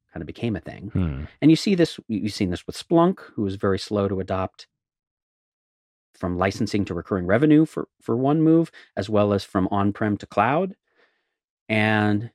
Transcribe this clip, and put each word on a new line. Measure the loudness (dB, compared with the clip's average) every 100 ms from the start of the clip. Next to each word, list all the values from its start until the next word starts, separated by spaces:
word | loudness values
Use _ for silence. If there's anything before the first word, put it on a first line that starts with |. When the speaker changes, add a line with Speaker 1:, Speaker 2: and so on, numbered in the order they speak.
| _
Speaker 1:
kind | -14
of | -14
became | -8 -6 -6
a |
thing. | -8 -14 -8
Speaker 2:
Hmm. | -4 -2 -4 -10 0
Speaker 1:
And | 4
you | 4
see | 2
this, | 2 0 -2 -8
you, | -6
you've | -4
seen | -4 -4
this | -4 -8
with | -12
Splunk, | 0 4 4 0 -8 -6
who |
was | -6 -2
very | -2 -2
slow | -2 -2 0
to | -2
adopt | -4 -4 -6 -8 -20 _ _ _ _ _ _ _ _ _ _ _ _ _ _
from | -10 -6 -2
licensing | -2 -2 -2 -2 -2
to |
recurring | -4 -4 -4 2
revenue | 2 6 4 4
for, | -2 -10 _
for | -4 -2
one | 0 2
move, | 4 4 2 -6 -14 -8
as | -2
well | 2 2
as | 2 0
from | -2 0
on-prem | 0 0 0 -2 -2
to | -4
cloud. | 0 2 2 -2 -8 _ _ _ _ _ _ _ _ -4
And, | 0 2 2 2 0 -4